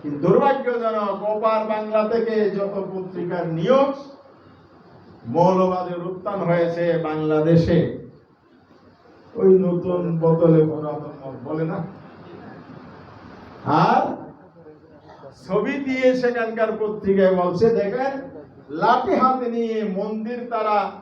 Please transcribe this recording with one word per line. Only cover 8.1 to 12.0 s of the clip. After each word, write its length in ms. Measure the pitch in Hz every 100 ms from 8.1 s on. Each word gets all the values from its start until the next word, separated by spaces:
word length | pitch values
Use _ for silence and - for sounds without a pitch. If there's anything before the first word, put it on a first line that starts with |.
| - _ _ _ _ _ - - _ - - -
ওই 240 | - 190 185
নতুন 600 | 180 175 180 175 170 165
বোতলে 460 | 165 165 170 160
পুরাতন 480 | 156 151 151 151 - -
মদ 240 | 135 123 131
বলে 160 | 156
না, 200 | 160 190 - -